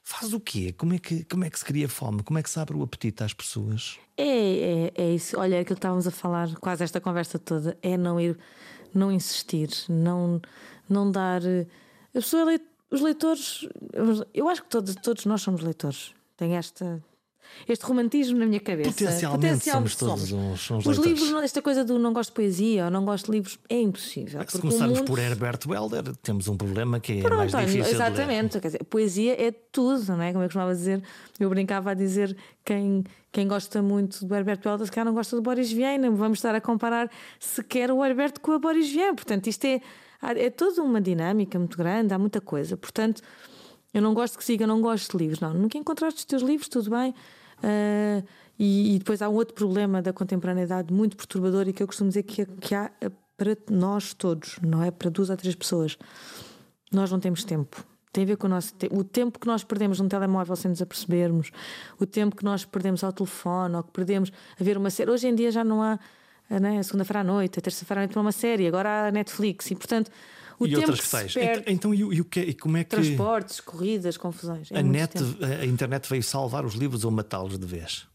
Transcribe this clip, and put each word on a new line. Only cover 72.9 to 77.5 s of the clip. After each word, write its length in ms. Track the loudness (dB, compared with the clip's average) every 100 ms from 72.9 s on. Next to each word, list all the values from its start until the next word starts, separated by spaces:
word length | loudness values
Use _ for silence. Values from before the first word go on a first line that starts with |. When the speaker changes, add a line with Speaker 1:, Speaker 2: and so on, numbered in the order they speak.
| 2 2 2 0 0 -4 -12
Speaker 2:
corridas, 580 | -14 -4 -2 -2 -2 -4
confusões. 540 | -8 -8 -8 -10 -4
É 80 | 0
Speaker 1:
a 20 |
Speaker 2:
muito 120 | 2 2
Speaker 1:
net, 160 | 0
Speaker 2:
tempo. 320 | -2 -4 -2 -4 -2
Speaker 1:
a 40 | 0
internet 440 | 0 0 -4 -2
veio 140 | -2
salvar 420 | -2 -2 -4 -4 -4
os 80 |
livros 320 | -2 -2 0 0
ou 60 |
matá-los 480 | 0 -2 -6 -6